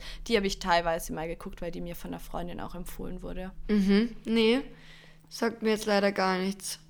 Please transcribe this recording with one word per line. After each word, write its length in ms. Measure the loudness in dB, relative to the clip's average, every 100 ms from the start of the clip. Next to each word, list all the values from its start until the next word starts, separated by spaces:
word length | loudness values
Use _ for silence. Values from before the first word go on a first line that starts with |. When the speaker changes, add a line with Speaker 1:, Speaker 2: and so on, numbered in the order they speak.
| -12 -10 0
Speaker 1:
Die 100 | 2
hab 60 |
ich 160 | 2 -2
teilweise 520 | 2 4 4 -2 -4
mal 140 | -6 -6
geguckt, 320 | -8 -10 -8
weil 80 | -8
die 100 | -6
mir 140 | -8 -8
von 160 | -8
einer 80 | -10
Freundin 400 | -8 -8 -6 -8
auch 160 | -8 -8
empfohlen 480 | -10 -8 -8 -8
wurde. 280 | -8 -8 -8 -8 2
Speaker 2:
Mhm, 480 | 4 6 6 4 -2 0
nee, 360 | 4 6 4 0 -12 -20 -20 -20 -20 -18
sagt 360 | -4 -2 0
mir 80 | 0
jetzt 160 | 0 2
leider 240 | 4 4
gar 260 | 4 2 2
nichts, 400 | 0 -2 -8 -12 -8